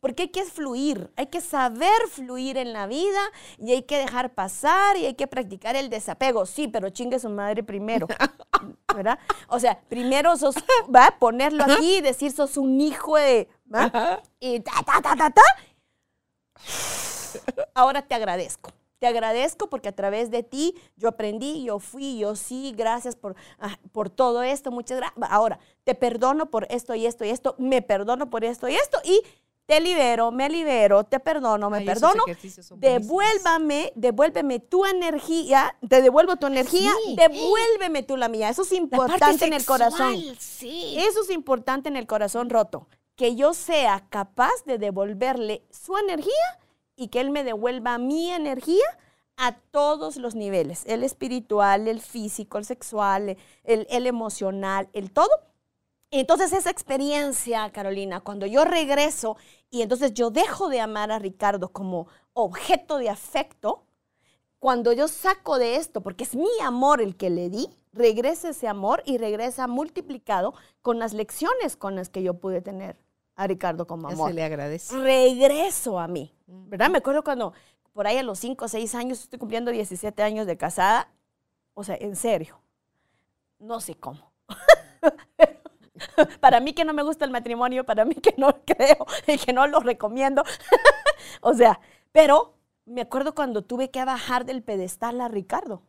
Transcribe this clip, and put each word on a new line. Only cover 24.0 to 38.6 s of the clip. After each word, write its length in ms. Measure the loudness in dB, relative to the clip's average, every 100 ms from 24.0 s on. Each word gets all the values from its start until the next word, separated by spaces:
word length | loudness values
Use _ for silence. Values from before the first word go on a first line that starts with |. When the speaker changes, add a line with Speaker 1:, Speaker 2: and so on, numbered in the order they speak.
| -8
Speaker 1:
todo 320 | 0 2 2
esto, 300 | -2 -4 -6
muchas 260 | -10 -8 -6
gra-, 120 | -6 -6 0
ahora 300 | 4 2 0 _ _
te 100 | -4
perdono 560 | 0 0 2 0 2 -2
por 160 | -4 -4
esto 280 | -8 -6 -2
y 100 | -2
esto 180 | -2
y 60 | -6
esto, 240 | -2 -4 -4
me 220 | 0 0
perdono 480 | 2 -2 0 -2 -2
por 160 | -4
esto 220 | -4 -4 -2
y 80 |
esto 240 | 0 0 -2
y 180 | 4 2 2 _ _ _ 2
te 120 | 4
libero, 520 | 4 2 2 4 0
me 160 | 0 -2
libero, 560 | -2 0 4 6 6
te 160 | 4 -2
perdono, 500 | -2 -2 0 0 0
me 80 | -2
Speaker 2:
Ay, 60 | -2
esos 120 | 4
Speaker 1:
perdono. 220 | 4 4 0
Speaker 2:
ejercicios 400 | -4 -14 -20 -20
son 140 | 0
buenísimos. 260 | 2 2 0
Speaker 1:
Devuélvame, 840 | 0 2 2 2 2 2 0 -2
devuélveme 640 | -2 -2 4 2 2 -2 -4
tu 260 | _ 2
energía, 920 | 2 0 -2 -4 -2 -4 4 4 4 -4 4
te 140 | 8
devuelvo 320 | 8 6 4 2
tu 120 | 0
energía, 420 | 0 0 2 2 0
Speaker 2:
Sí. 100 | -2
Speaker 1:
devuélveme 880 | 6 6 6 2 2 4 2 0 -4
tú 140 | -4 -2
la 120 | -2
mía. 200 | -2 -2
Eso 140 | -2